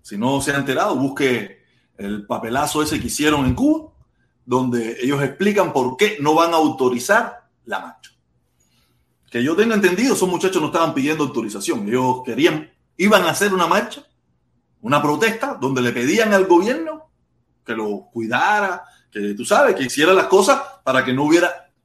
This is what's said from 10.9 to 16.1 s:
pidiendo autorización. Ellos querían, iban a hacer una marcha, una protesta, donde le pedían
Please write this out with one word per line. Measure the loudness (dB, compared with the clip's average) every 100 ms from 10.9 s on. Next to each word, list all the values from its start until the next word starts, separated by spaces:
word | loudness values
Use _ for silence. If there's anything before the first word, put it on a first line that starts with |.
pidiendo | 0 -2 -2
autorización. | -2 -4 -6 -6 -6 -4 -2
Ellos | 0 0 -2
querían, | -4 0 0 0 -10 _ _ -2
iban | 4 4
a | 2
hacer | 0 0
una | 0 2
marcha, | 0 -2 -12 _ _ _ _ _ _ _ _
una | -2 0
protesta, | 0 0 0 -2 -8 -4
donde | -4 0
le | -2
pedían | -2 0